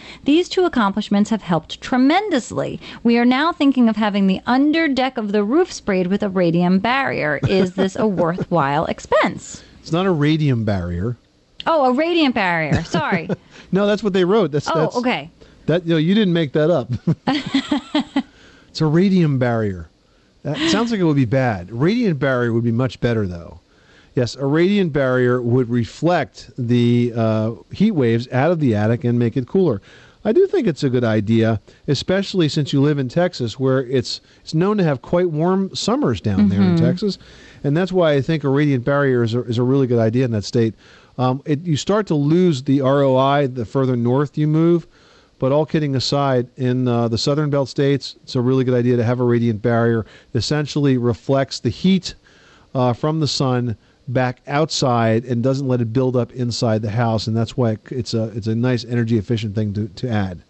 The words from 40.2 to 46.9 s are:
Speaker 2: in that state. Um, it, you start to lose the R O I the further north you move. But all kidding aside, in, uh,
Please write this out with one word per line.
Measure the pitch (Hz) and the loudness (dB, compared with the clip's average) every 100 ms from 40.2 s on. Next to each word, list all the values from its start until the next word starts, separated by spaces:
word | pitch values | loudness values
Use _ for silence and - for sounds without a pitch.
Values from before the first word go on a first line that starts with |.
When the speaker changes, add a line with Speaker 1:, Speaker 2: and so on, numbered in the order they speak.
| 131 | 0
Speaker 2:
in | |
that | 110 98 | -2 -2
state. | 123 113 - - - - - | 0 0 -2 -18 -20 -18 -4
Um, | 127 131 160 | -2 -2 -2
it, | 143 | -4
you | 180 147 | -2 -4
start | - 208 202 | 0 -2 0
to | 156 | 0
lose | 143 170 180 135 | 2 2 2 0
the | 135 139 | 0 0
R | 131 143 | 2 2
O | 139 131 | 4 4
I | 135 143 143 | 2 2 0
the | 127 | -2
further | 117 139 131 123 | -4 -2 0 0
north | 117 127 147 - | 0 0 -2 -2
you | 151 | 0
move. | 156 165 175 - _ - _ _ - | 2 2 2 -2 _ -20 _ _ -4
But | 131 | 0
all | 147 156 | 0 0
kidding | 165 147 135 | -2 0 -2
aside, | - 143 139 127 123 - | -2 0 0 0 -2 -4
in, | 127 127 | -2 0
uh, | 127 | 0